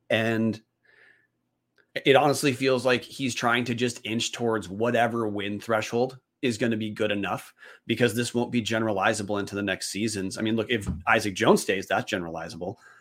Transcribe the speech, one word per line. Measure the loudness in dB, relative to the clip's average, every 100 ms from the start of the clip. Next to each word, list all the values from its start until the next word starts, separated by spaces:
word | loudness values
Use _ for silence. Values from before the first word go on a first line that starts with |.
| -4
And | 0 0 0 0 -2 _ _ _ _ -20 _ _ _ _ _ _ _ _
it | 2 6 6
honestly | 6 4 2
feels | 2 2 2
like | 2 2
he's | 0 -6 -4
trying | 0 2 2
to | 0
just | 0 -2 -2
inch | -6 -4 -4
towards | -2 -2 -2 -4
whatever | -2 2 4 2 2 -2
win | -4 -6 -6
threshold | -2 0 0 0 -2 -4 _ _
is | -4 0
gonna | 0 0
be | -4
good | -2 0
enough, | 0 -2 -6 -8 _ -20 -12 -4
because | 2 2
this | 2 -2
won't | -2 0
be | -2
generalizable | 0 0 0 2 0 0 -2 -4
into | -4
the | -4
next | -2 -4 -6
seasons. | -4 -4 -4 -6 -4
I |
mean, | -2 0
look, | 0
if | -2 -2 -4 2
Isaac | 2 2
Jones | 2 4 4
stays, | 2 -2 0
that's | -2 -2
generalizable. | -4 -4 -8 -10 -8 -10 -10 -18 -20